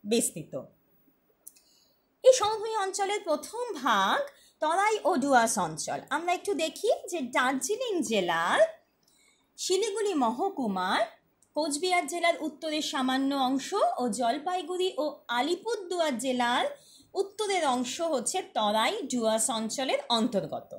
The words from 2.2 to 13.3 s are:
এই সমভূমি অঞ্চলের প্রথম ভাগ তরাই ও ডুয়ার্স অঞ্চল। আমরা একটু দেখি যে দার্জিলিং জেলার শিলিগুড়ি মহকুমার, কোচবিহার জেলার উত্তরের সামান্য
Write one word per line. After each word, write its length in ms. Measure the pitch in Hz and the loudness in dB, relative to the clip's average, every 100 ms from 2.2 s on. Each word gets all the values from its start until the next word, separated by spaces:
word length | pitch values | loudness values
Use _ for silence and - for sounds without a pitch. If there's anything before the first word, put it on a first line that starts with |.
এই 100 | 494 508 | 6 6
সমভূমি 360 | 415 440 440 440 381 | 4 0 -2 -2 -2
অঞ্চলের 360 | 392 392 415 349 | -2 -2 -2 -2
প্রথম 360 | 302 302 453 494 | -2 -2 -8 -8
ভাগ 460 | 349 254 214 190 415 571 - - _ | -4 2 4 4 2 -2 -10 -20 _
তরাই 340 | 302 339 415 427 | 0 2 2 2
ও 80 | 285 349 | 2 2
ডুয়ার্স 320 | 277 262 226 214 | 4 4 4 0
অঞ্চল। 420 | 170 156 - 143 - | -2 -4 -6 -6 -4
আমরা 220 | 285 349 | -6 -2
একটু 180 | 349 359 | -2 -2
দেখি 360 | 330 320 - 427 640 - | -2 -2 -2 0 0 -2
যে 80 | 349 247 294 | -6 -2 0
দার্জিলিং 580 | 254 277 - 440 508 370 214 | 0 0 -2 -4 -2 -2 0
জেলার 500 | 220 175 165 170 277 640 - _ _ _ _ _ _ _ - | 0 2 0 2 4 2 2 _ _ _ _ _ _ _ -10
শিলিগুড়ি 560 | - 381 440 403 415 339 | 0 2 2 0 0 2
মহকুমার, 760 | 233 - 381 381 240 190 185 262 - - _ _ _ - | 0 0 -2 -2 -4 -2 0 0 0 -4 _ _ _ -4
কোচবিহার 500 | 311 285 370 359 294 | -2 -2 2 2 0
জেলার 300 | 349 339 339 302 | 0 0 0 -2
উত্তরের 380 | - 320 302 302 | -6 -4 -4 -4
সামান্য 400 | 294 254 262 269 | -2 0 2 0